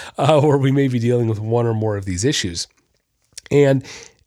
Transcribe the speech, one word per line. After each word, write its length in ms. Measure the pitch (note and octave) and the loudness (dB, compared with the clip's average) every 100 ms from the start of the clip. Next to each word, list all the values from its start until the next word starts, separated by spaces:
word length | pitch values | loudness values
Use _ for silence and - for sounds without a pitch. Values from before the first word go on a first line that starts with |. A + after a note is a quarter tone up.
<laughs> 180 | - - | -12 -2
uh, 220 | D3+ D3+ | 2 4
where 180 | D3+ C#3+ | 4 2
we 140 | C3+ | 2
may 160 | C#3 C3+ | 2 0
be 100 | B2 | 0
dealing 300 | A#2 A#2+ A2+ | 0 0 0
with 120 | G#2+ | -2
one 260 | A2 A#2 A#2 | -2 0 0
or 80 | |
more 220 | A2 A2 G2+ | 0 -2 -4
of 80 | |
these 200 | G2 F2+ | -6 -2
issues. 440 | B2+ D3+ F2+ E2+ - _ _ _ _ _ _ - - | -2 -2 -4 -8 -12 _ _ _ _ _ _ -20 -2
And 340 | C#3+ C#3 C3+ - - - _ | 2 4 2 -2 -18 -20 _